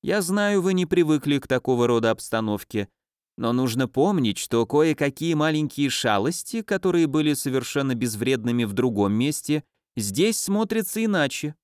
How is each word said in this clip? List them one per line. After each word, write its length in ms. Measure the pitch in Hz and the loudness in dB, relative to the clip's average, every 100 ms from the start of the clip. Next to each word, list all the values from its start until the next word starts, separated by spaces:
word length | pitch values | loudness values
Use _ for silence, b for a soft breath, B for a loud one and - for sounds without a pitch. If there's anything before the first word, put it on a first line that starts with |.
Я 200 | - 202 | 0 -2
знаю, 400 | 175 202 202 202 | 0 0 2 2
вы 120 | 180 | 2
не 120 | 185 175 | 0 2
привыкли 540 | 180 160 151 147 143 | 2 4 2 2 -2
к 80 | - | 0
такого 400 | 127 - 123 120 | -2 2 2 4
рода 240 | 117 113 | 4 2
обстановке, 800 | 110 - 113 110 104 - 107 101 _ _ _ _ - | -2 -2 -4 -2 -4 -4 -6 -6 _ _ _ _ -6
но 160 | 117 | -2
нужно 340 | 123 131 113 127 | 0 0 0 -2
помнить, 500 | - 165 185 117 98 | 2 2 2 0 -2
что 280 | - 117 113 | -2 0 2
кое-какие 680 | 143 160 151 143 139 165 156 | 2 2 2 -2 -2 -2 0
маленькие 540 | 156 156 151 - 143 | 0 0 -2 -2 -2
шалости, 720 | - 123 101 120 175 - 233 | 0 0 0 0 -4 -6 -8
которые 460 | 208 196 185 175 160 | -4 -2 0 2 2
были 260 | 151 151 | 2 0
совершенно 640 | 139 139 131 131 143 139 120 | 0 -2 -2 -2 -2 -2 0
безвредными 720 | 123 107 117 131 113 120 113 | -2 -2 -2 0 0 0 0
в 80 | |
другом 400 | 101 127 104 101 | 0 0 2 2
месте, 500 | 107 135 151 - 151 - _ _ - | 2 0 -2 -4 -4 -4 _ _ -8
здесь 420 | 101 101 202 220 | -6 0 0 0
смотрятся 680 | - 202 220 226 214 214 | -2 -2 0 -2 -4 -4
иначе. 520 | 220 196 139 - 151 147 | -2 0 -2 -2 -10 -10